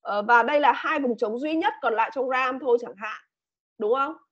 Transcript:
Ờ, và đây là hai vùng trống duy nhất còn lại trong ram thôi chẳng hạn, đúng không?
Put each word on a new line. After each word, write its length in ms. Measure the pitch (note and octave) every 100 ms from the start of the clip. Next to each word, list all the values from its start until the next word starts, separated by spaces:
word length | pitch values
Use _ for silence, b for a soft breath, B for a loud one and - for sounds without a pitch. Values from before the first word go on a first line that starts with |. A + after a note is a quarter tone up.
Ờ, 220 | - G#3
và 200 | G#3 A#3+
đây 180 | A#3 D4
là 120 | C#4
hai 280 | - C#4+ D#4
vùng 160 | C4+ A3
trống 220 | G#3+ A#3
duy 160 | D4
nhất 200 | D#4+ G4+ G#4+
còn 120 | B3
lại 160 | A3 A3+
trong 160 | C#4 C4
ram 280 | B3+ C4 C4
thôi 200 | C4+ A#3+
chẳng 140 | A#3 F#3+
hạn, 260 | G#3+ G#3+ _ _ _ _ _ _
đúng 160 | G#3+
không? 200 | C4+ C#4 D#4+ _